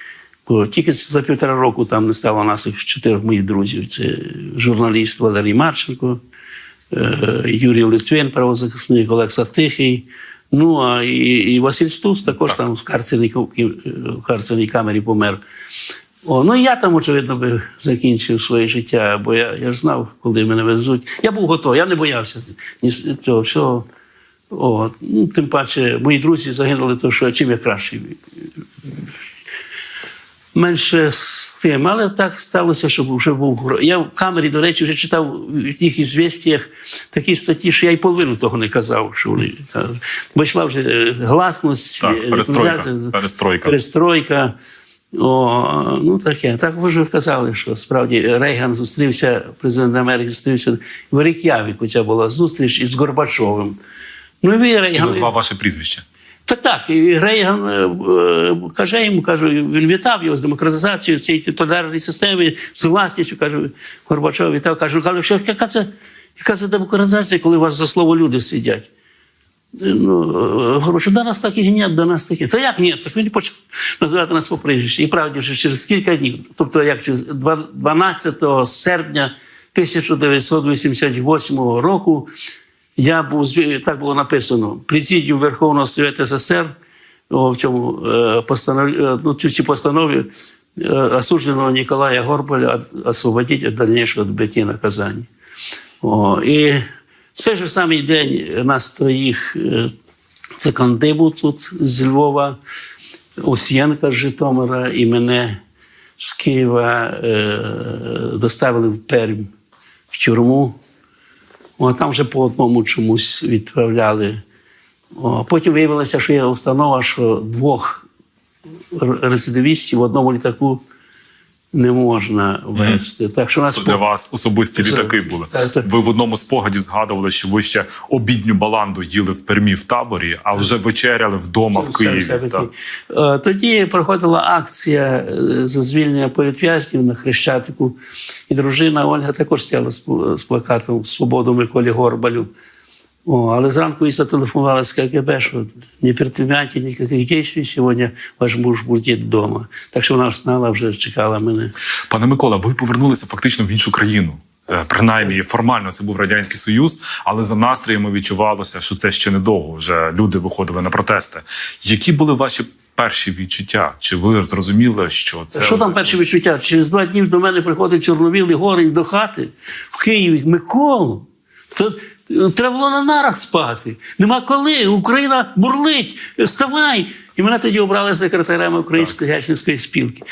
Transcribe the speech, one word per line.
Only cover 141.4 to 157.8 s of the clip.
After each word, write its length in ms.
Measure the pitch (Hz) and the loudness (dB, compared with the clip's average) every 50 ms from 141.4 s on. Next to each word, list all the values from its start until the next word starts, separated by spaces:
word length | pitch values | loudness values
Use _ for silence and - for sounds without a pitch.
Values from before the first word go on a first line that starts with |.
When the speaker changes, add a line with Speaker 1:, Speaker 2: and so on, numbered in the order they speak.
| 120 123 123 | 2 2 2
Speaker 1:
Миколі 360 | 123 120 117 - 127 120 117 | 2 0 0 0 0 0 2
Горбалю». 560 | 113 113 123 120 117 113 117 120 117 117 113 104 - - - - - - - - - - - _ _ _ _ | 2 2 2 2 2 0 0 -2 -2 -2 -4 -6 -10 -18 -20 -20 -20 -20 -20 -20 -20 -20 -20 _ _ _ _
О, 200 | 175 151 123 120 113 | -2 0 0 2 2
але 220 | 113 120 127 139 | 2 2 2 2
зранку 340 | 131 151 165 160 151 - 160 | 2 0 0 -2 0 0 0
їй 40 | 151 139 | 0 2
зателефонували 720 | - 147 139 - 147 135 120 - 147 139 139 135 131 127 | 0 0 0 0 0 -2 0 0 0 2 2 2 2 0
з 80 | - - | 0 -2
К 100 | - 131 | -2 -2
Г 140 | 127 131 147 | 0 0 -2
Б, 200 | 131 139 143 131 | 0 0 0 0
що 240 | 127 - - 123 113 110 - - - - - - - | -2 -4 -4 -6 -8 -8 -12 -18 -20 -20 -8 -2 0
«Не 120 | 123 123 | 0 2
предприймайте 640 | 120 147 131 123 - 139 131 143 143 143 127 - 143 | 2 0 -2 -2 -2 -2 0 0 0 -2 -2 -4 -6
ніяких 440 | 127 131 123 - 127 120 139 127 123 | -6 -6 -6 -6 -4 -2 0 0 0
дій, 400 | 123 170 156 151 - - 160 143 | 0 0 0 0 -2 -4 -4 -4
сьогодні 460 | - - - 123 127 123 120 123 120 - - - - - _ | -4 -2 0 2 2 2 2 0 -2 -4 -8 -16 -20 -6 _
ваш 180 | 123 120 107 | -2 -2 0
муж 260 | 120 120 123 117 113 110 | 0 0 0 0 0 0
буде 340 | 120 120 117 113 120 117 | 0 0 0 0 0 -2
вдома». 520 | 110 110 113 113 107 104 104 - - 113 - - - - - | -2 -2 0 0 0 0 0 -2 -6 -8 -10 -14 -20 -20 -8
Так 140 | - 127 120 | -4 -2 0
що 100 | - 139 | 2 2
вона 120 | 127 127 120 | 2 2 0
встала, 420 | 110 - - - 123 123 123 117 | -2 -4 -2 -2 0 0 0 0
вже 240 | 110 104 117 113 104 | 0 -2 -2 -4 -4
чекала 440 | 101 - - 107 - 107 107 110 107 | -4 -6 -6 -2 -2 -2 0 0 0
мене. 320 | 107 117 113 110 113 107 104 - - - - - - - | 0 0 0 -2 -2 -6 -8 -8 -8 -6 -6 -6 -4 -2
Speaker 2:
Пане 160 | - 110 110 | -2 2 2
Микола, 300 | 127 135 135 135 123 - | 2 4 4 4 2 2
ви 180 | 120 92 113 131 | 2 0 0 -2
повернулися 520 | - 131 117 123 117 135 143 131 - - | 0 -2 0 0 2 4 4 2 2 -2
фактично 400 | - - - - 127 - - 113 | -4 -8 -4 -2 -2 0 0 -2
в 20 | 92 | -2
іншу 220 | 104 110 - - 98 | 0 0 0 0 0
країну. 400 | - 110 104 107 104 92 80 73 - - _ _ _ _ - | 0 0 2 2 0 0 0 -4 -8 -16 _ _ _ _ -4
Е, 140 | 90 87 80 - | -4 -4 -2 -2
принаймні, 540 | - - 113 113 110 110 107 98 95 95 92 | 0 2 4 4 4 2 0 0 -2 -2 -2
формально 480 | - - - 113 117 127 113 104 95 92 | -2 -2 0 2 2 2 0 -2 -4 -6
це 120 | - 101 | -6 -6
був 120 | 104 101 | -6 -2
Радянський 400 | 95 101 92 104 104 101 98 - | -2 -2 0 0 0 -2 -2 -2
Союз, 460 | - - - 107 113 147 165 - - - - - - - | -2 -2 0 2 4 4 2 2 -2 -6 -8 -10 -6 -4
але 200 | - 104 110 113 | -4 -2 -2 -2
за 120 | 101 110 | 0 0
настроями 540 | 107 110 120 127 123 | 2 2 2 2 0